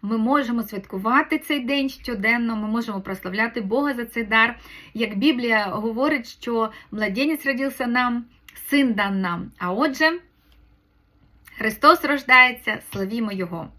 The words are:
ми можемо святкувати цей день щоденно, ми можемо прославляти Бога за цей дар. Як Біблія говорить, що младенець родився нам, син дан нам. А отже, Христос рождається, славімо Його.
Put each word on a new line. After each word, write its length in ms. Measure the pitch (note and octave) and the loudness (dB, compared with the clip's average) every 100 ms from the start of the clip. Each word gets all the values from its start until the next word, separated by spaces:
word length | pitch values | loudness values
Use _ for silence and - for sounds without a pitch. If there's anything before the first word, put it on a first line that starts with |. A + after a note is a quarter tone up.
ми 160 | G3+ A3 | -2 0
можемо 440 | A3 C#4+ B3+ A#3 | 2 2 2 -2
святкувати 760 | G#3+ G3+ G3 F#3+ G#3 C4 D#4 D#4 | -4 -8 -8 -4 2 2 2 -2
цей 220 | - D4 | -2 -4
день 280 | A#3+ C#4 C4+ | 0 0 0
щоденно, 680 | - - A#3 G#3+ A#3 A#3 A3 | -4 -8 -2 0 2 0 -2
ми 120 | G#3+ | -2
можемо 320 | A3 A3+ G3 | -2 -2 -6
прославляти 600 | G3 F#3+ F#3 G3 A3+ A#3 | -6 -8 -6 -2 -2 -2
Бога 340 | G3 A#3 C#4+ | -2 0 0
за 100 | A#3+ | -2
цей 200 | A#3 A#3 | -6 -6
дар. 340 | A3 A3 A3+ A3 - - - | 0 2 2 0 -16 -20 -14
Як 240 | A3 A3 G3 | -4 -4 2
Біблія 460 | C#4 B3+ A#3+ A3 G#3 | 2 2 2 2 0
говорить, 600 | - A3 A3+ C#4+ D4+ A3+ | -2 -4 0 0 0 -4
що 440 | - - A#3 A3 - - | -10 -4 -2 -2 -4 -14
младенець 560 | G#3+ G#3+ G3 C#4+ D4+ C4+ | -6 -4 0 0 0 -2
родився 400 | B3+ C#4 C4 B3 | -2 -2 -2 -2
нам, 380 | A#3+ B3 A#3+ A#3 _ - - - | 0 0 -2 -6 _ -20 -18 0
син 220 | C#4+ C4 | 2 2
дан 280 | G#3 G3 G3 | 2 0 0
нам. 300 | F#3 E3+ F#3 - | -2 -4 -8 -6
А 140 | F3+ | -4
отже, 400 | G3 D4+ C4+ D#4+ F4 - _ _ _ _ _ _ _ _ _ _ _ - - | 0 0 2 0 0 -10 _ _ _ _ _ _ _ _ _ _ _ -20 -4
Христос 460 | A3 G#3+ D4 E4+ | -4 4 6 6
рождається, 760 | C#4+ C#4+ C4+ B3+ B3+ A#3+ - G#3+ - | 4 -2 6 8 8 4 -6 -8 -8
славімо 400 | G3 F#3+ A#3 A3 | -6 -4 -2 -4
Його. 360 | G3 F3 E3+ E3 | -4 -6 -8 -12